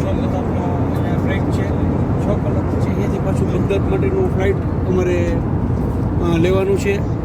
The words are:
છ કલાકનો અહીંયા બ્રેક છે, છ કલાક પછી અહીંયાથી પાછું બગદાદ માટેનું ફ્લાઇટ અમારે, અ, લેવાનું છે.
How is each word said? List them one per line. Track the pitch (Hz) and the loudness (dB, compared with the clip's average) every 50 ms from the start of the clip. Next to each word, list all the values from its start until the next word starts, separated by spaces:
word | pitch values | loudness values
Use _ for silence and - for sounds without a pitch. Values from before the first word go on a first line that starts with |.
છ | 139 | 0
કલાકનો | - - - - - - - - - - - - - - - - - - | 0 0 0 0 0 -2 -2 -2 -2 -2 -2 -2 -2 -2 -2 -2 -2 -2
અહીંયા | - - - - - - | -2 -2 0 0 0 0
બ્રેક | - - - - - | 0 0 0 0 0
છે, | - - - - - - - - - - - - - - - | 0 0 0 0 -2 0 0 0 0 0 0 0 0 0 0
છ | |
કલાક | - - - - - 127 127 - - 123 - | 0 0 0 0 0 0 0 0 0 0 0
પછી | - - | 0 0
અહીંયાથી | - - 208 - - - | 0 0 0 0 -2 -2
પાછું | - - - - 127 - - | 0 0 0 0 0 0 0
બગદાદ | - 92 135 196 190 - - | 0 0 0 0 0 0 0
માટેનું | 131 127 - - 92 95 185 - - | 0 0 0 0 0 0 0 0 0
ફ્લાઇટ | 185 190 196 196 - - - - - - 180 | 0 2 2 0 0 0 -2 -2 -2 0 0
અમારે, | 180 185 180 180 180 175 170 170 - - - - - - - - - - - - - - - - - - 175 | 2 2 2 2 2 2 2 0 0 0 0 0 -2 -2 0 0 0 0 0 -2 -2 -2 -2 -2 0 0 0
અ, | 175 170 | 2 2
લેવાનું | 165 165 180 185 190 190 190 196 185 | 2 2 2 2 2 2 2 0 0
છે. | - 202 202 196 - - - - | 2 0 0 0 0 -2 -2 -2